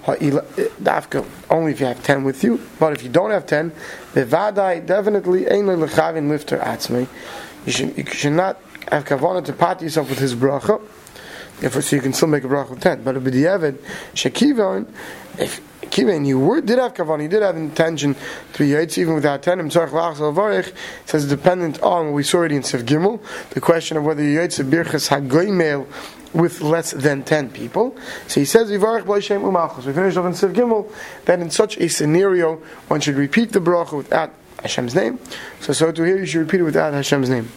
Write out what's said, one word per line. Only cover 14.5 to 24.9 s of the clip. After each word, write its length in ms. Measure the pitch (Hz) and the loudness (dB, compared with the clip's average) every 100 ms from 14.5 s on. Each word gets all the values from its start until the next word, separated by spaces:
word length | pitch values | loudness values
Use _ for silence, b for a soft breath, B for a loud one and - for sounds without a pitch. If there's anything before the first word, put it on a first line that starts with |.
| 277 104 190 - B B B B - | 4 0 -2 -6 B B B B -8
if 240 | - - - - | -6 -6 -16 -18
kivon, 420 | - - 240 165 139 | -4 2 2 2 2
you 140 | 131 | 4
were, 200 | 139 285 | 4 2
did 180 | 214 240 | 2 2
have 160 | 247 | 0
kavanah, 300 | 240 160 156 | -2 -2 -2
you 60 | 151 | 0
did 120 | 208 | 2
have 140 | 202 165 | 2 0
intention 600 | 156 143 165 156 143 135 B B B | -6 0 0 2 -2 -2 B B B
to 60 | - | 0
be 120 | 147 | 2
yaitz, 260 | 147 165 - | 2 0 0
even 160 | 175 | 0
without 300 | 156 143 139 | 2 2 0
ten, 160 | 175 180 | -2 -2
him 100 | 156 | 2
tzarich 200 | 160 160 | 0 2
la'achzal 440 | 147 170 147 151 | 0 -2 -2 0
varich, 400 | 151 214 196 180 - B B - | 2 2 0 -2 -10 B B -2
says 220 | 156 143 | -2 0
dependent 540 | 139 - 180 170 131 | 2 2 2 -2 0
on 260 | - 180 156 | 2 2 0
what 60 | |
we 100 | 143 | 0
saw 160 | 143 180 | 2 2
already 160 | 165 143 | 2 0
in 80 | |
Sif 220 | 127 131 117 | -2 -4 2
Gimel, 360 | 151 185 233 B B B | 2 2 0 B B B
the 100 | - | -2
question 340 | - 165 156 160 | 2 2 2 -2
of 80 | |
whether 200 | 147 151 | 0 0
you 160 | 147 151 | 2 2
yaitz 220 | 175 - 135 | 0 -2 0
birchas 400 | 160 165 | 0 2